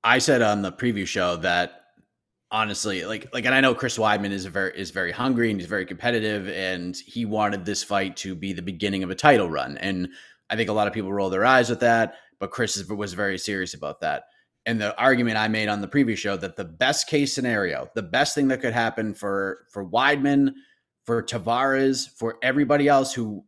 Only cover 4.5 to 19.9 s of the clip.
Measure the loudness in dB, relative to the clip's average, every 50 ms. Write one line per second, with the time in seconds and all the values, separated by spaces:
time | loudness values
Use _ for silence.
4.5 | -4 -4 -4 -4 -4 -8 -10 -8 -4 -4 -4 -4 -4 -4 -2 0 0 2 2 0
5.5 | 0 -2 -4 -4 -6 -6 -6 -6 -10 -4 -4 -2 -2 0 -2 -2 -4 -4 -6 -6
6.5 | -6 -6 -4 -4 -4 -4 -6 -8 -10 -10 -14 -12 -8 -6 -6 -2 0 0 0 0
7.5 | 0 -2 -4 -4 -4 -4 -4 -2 -2 -2 -2 -2 -6 -8 -8 -8 -8 -6 -6 -6
8.5 | -6 -6 -8 -10 -8 -4 -4 -2 -2 -2 -4 -4 -6 2 6 6 6 6 4 2
9.5 | 0 -2 -4 -4 -6 -6 -4 -4 -2 -2 -4 -6 -8 -16 -20 -20 _ _ _ _
10.5 | -4 -2 -2 0 2 0 0 0 0 -4 -4 -2 -2 -2 0 0 2 2 4 6
11.5 | 6 6 4 2 0 2 4 4 4 4 2 0 -2 -14 _ _ _ _ -10 -8
12.5 | -4 -4 -2 -2 -2 -6 -6 -6 -6 -6 -6 -8 -4 -2 -2 -2 -2 -4 -4 -6
13.5 | -4 -4 -4 -6 -8 -10 -10 -10 -8 _ -4 -4 -4 -4 -8 _ _ _ _ _
14.5 | _ _ _ -2 -2 0 -2 -2 -2 2 4 4 4 4 2 0 2 2 0 2
15.5 | 2 0 0 0 0 -2 -4 -2 2 2 2 2 0 -2 -2 -2 -2 -2 -4 -8
16.5 | -8 -10 -10 -10 -4 -2 0 0 2 0 -2 0 2 2 2 2 -2 -2 -2 0
17.5 | 0 0 0 0 -2 -4 -8 -6 _ -8 -6 -2 0 0 0 2 2 2 2 2
18.5 | 2 0 -2 -2 0 0 0 0 -2 -2 -4 -4 -6 -6 -4 -2 -2 -2 -2 -2
19.5 | -4 -8 _ _ -10 -10 -8 0